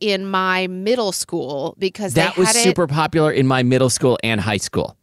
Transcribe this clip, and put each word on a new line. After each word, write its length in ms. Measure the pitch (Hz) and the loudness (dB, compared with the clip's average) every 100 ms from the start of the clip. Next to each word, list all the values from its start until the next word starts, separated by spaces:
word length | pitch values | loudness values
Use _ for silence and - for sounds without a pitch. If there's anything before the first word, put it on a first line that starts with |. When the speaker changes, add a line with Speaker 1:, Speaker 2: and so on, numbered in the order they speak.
Speaker 1:
in 260 | 214 196 196 | -4 -2 -2
my 400 | 190 185 185 185 | -2 0 -2 -2
middle 460 | 185 196 247 208 | -4 -2 0 0
school 640 | 175 - 170 131 143 160 - | -4 -6 -6 -6 -6 -8 -4
because 360 | 190 - 202 | -4 -4 -2
they 80 | 139 | 0
Speaker 2:
That 140 | 165 180 | 0 0
was 120 | 180 | 2
Speaker 1:
had 80 | 233 | 4
it 60 | |
Speaker 2:
super 240 | 233 175 165 | 2 2 0
popular 420 | 147 151 165 156 | 0 0 2 2
in 160 | 135 131 | 2 2
my 160 | 131 | 2
middle 280 | 123 127 127 | 2 4 2
school 280 | - 131 117 | 2 2 2
and 160 | 113 110 | 0 0
high 160 | 95 104 | 0 -2
school. 400 | - - - - | -2 -4 -4 -4